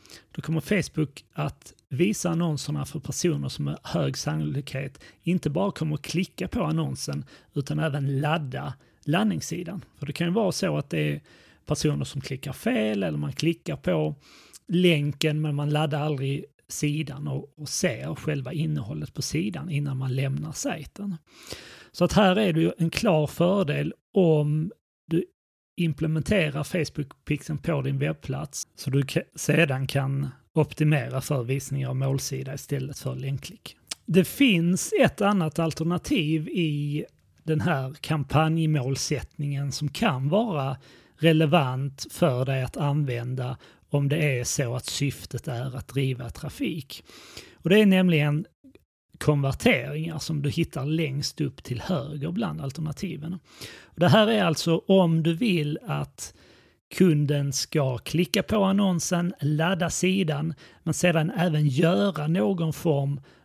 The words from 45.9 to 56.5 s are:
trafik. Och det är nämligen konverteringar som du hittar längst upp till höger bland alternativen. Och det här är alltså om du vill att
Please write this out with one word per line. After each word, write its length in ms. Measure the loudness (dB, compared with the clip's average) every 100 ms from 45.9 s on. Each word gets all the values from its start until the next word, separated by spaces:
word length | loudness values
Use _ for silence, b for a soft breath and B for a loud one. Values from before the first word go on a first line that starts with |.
| -2 -2 -2 -8
trafik. 760 | -10 -10 -6 -4 -4 -10 -16 B B B B B
Och 160 | B 4
det 100 | 6
är 60 | 8
nämligen 600 | 6 6 4 4 0 -4 _ -20 -20 _ _ _ -2
konverteringar 1000 | 2 2 2 2 4 4 0 -6 -6 -6
som 220 | -4 -2
du 80 | -2
hittar 360 | 0 -2 -2 -2
längst 560 | 0 0 -2 -6 -4
upp 220 | -4 -4
till 180 | -8 -8
höger 500 | -2 -2 -2 -6 -4
bland 300 | -4 -4 -4
alternativen. 800 | -8 -6 -6 -6 -8 -8 -8 -10 B B B B
Och 160 | B 2
det 100 | 6
här 180 | 8 6
är 160 | 4
alltså 340 | 2 2 2 0
om 460 | 6 6 6 4
du 100 | 2
vill 460 | 2 2 2 0 -4 -4
att 480 | -4 -4 -10 -16 b b